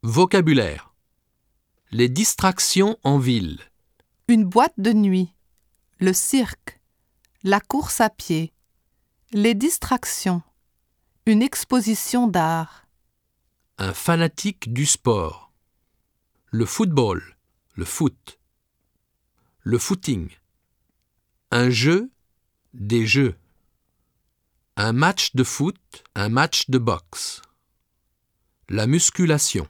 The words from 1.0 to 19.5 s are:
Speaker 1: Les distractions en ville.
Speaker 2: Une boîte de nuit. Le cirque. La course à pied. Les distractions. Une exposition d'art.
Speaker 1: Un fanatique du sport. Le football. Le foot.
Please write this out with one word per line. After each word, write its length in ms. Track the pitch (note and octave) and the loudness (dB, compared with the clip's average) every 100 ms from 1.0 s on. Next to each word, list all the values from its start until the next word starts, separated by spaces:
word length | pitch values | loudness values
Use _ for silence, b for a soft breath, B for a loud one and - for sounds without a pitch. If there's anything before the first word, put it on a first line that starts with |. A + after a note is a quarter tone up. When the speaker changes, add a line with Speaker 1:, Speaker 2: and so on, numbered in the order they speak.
| _ _ _ _ _ _ _ _ _ | _ _ _ _ _ _ _ _ _
Speaker 1:
Les 180 | A2 B2 | 0 0
distractions 880 | C3 A3 - F#3+ F#3 - F#3 G3+ A3+ | 2 -2 2 0 0 -2 2 0 0
en 160 | C3+ C#3+ | 0 2
ville. 400 | B2+ A#2+ F2 D2+ - _ _ _ _ _ - | 2 0 -2 -8 -18 _ _ _ _ _ 2
Speaker 2:
Une 160 | A#3 | 2
boîte 300 | F#3+ G#3 E4 - | 4 4 2 2
de 120 | G3 | 0
nuit. 440 | G#3+ G3+ F#3 F3+ _ _ _ _ _ _ _ | 2 2 2 -2 _ _ _ _ _ _ _
Le 120 | F#3 | 0
cirque. 720 | F#3 - C4+ A#3 - - - _ _ _ _ _ _ | 0 0 0 0 -6 -18 -20 _ _ _ _ _ _
La 160 | F#3+ G3 | 0 0
course 420 | - C#4 - - | 0 -4 -4 0
à 80 | A3 | 0
pied. 440 | - - D#3+ D#3+ _ _ _ _ _ _ _ _ | 0 -4 -4 -4 _ _ _ _ _ _ _ _
Les 200 | G3+ G#3+ | 0 2
distractions. 880 | G#3 C#4 - - B3+ - - F#3 F3 - _ _ _ _ _ _ _ - | 2 -2 -2 -2 -4 -2 -4 -2 -2 -6 _ _ _ _ _ _ _ 2
Une 160 | G#3+ | 2
exposition 840 | C4 - - B3+ G#3 G#3+ - B3 A#3+ | 2 -2 -2 0 0 -4 -2 0 0
d'art. 600 | F3+ D#3+ E3 D#3+ - _ _ _ _ _ _ _ _ _ - | 2 0 -2 -6 -14 _ _ _ _ _ _ _ _ _ -8
Speaker 1:
Un 160 | F#2+ | -8
fanatique 800 | F#2+ - E3 E3 - G#3 G3 A2+ | -4 -2 0 0 -2 -8 -8 -8
du 140 | A#2+ D3 | -4 -2
sport. 680 | - - G#2+ D#2+ - - _ _ _ _ _ _ _ _ _ _ | 0 0 0 -2 -8 -20 _ _ _ _ _ _ _ _ _ _
Le 160 | A2+ A2 | -4 -4
football. 720 | - G#3+ C#3+ A2+ F2+ - _ _ _ _ - | -2 0 2 0 -2 -8 _ _ _ _ -10
Le 100 | E2+ | -8
foot. 540 | - D3+ - - - _ _ _ _ _ _ _ _ _ _ _ | -2 -2 -2 -20 -20 _ _ _ _ _ _ _ _ _ _ _